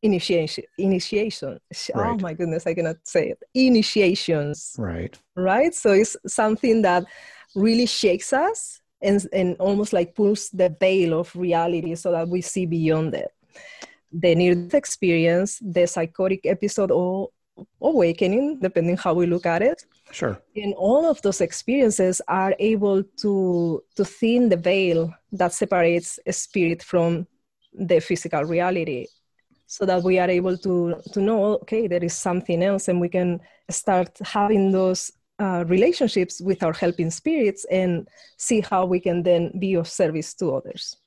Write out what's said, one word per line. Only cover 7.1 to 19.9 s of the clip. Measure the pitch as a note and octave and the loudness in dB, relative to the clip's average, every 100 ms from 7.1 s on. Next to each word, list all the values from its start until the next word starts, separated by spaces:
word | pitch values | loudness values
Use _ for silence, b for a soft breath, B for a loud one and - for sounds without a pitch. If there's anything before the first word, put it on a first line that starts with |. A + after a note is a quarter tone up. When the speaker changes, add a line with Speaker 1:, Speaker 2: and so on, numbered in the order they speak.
| B B B B - | B B B B 0
Speaker 1:
really | G#3 A3+ B3 | 2 4 2
shakes | - G#3 F#3 - | 2 0 0 0
us | C4+ F4 A4+ - - _ _ | 0 0 -2 -10 -16 _ _
and, | G3+ G3+ F#3 | 0 0 0
and | F#3+ F#3 F3 | -2 -2 0
almost, | F#3 G3+ G#3 | 0 0 0
like, | G3 F3 | 0 -2
pulls | - G3+ G#3 - | 0 0 0 -4
the | F#3 F3+ D#3+ | 0 0 2
veil | F#3+ F#3+ E3+ D#3+ | 2 4 2 0
of | E3+ | -2
reality | F3 F3+ E3+ E3+ F3 E3 E3 | -4 0 0 2 -2 -4 -6
so | F#3+ | -2
that | F3 E3+ | -2 0
we | F3+ | -4
see | E3+ - F3+ | -4 -4 -2
beyond | E3 D#3+ D#3 D#3+ | 0 2 0 0
it. | - - _ _ B B B B B _ | -4 -8 _ _ B B B B B _
The | E3+ F3 E3 | -2 2 4
near-death | F3+ F3 F3 | 4 2 2
experience, | F#3+ - - F#3 E3+ E3 E3+ G3+ - | 0 0 -2 0 2 4 2 0 -6
the | G#3 F3 F3 | -4 0 0
psychotic | - E3 - F#3+ F#3+ - | 0 -6 -2 -2 -2 -2
episode, | F#3 G#3 - G3 | -2 -2 -2 0
or | F3+ F3+ F#3 G3 _ _ - - _ | 0 0 -4 -6 _ _ -20 -20 _
awakening, | - D#4 F3 E3 F#3 G#3 C#4+ D4 | 0 2 2 2 0 0 -2 -2
depending | F#3+ F#3 E3+ F3+ | -2 0 0 0
how | F#3+ | 0
we | E3 F3 | 0 2
look | F3 F3 | 0 0
at | E3+ | 0
it. | A3+ E4+ - | 0 -2 -10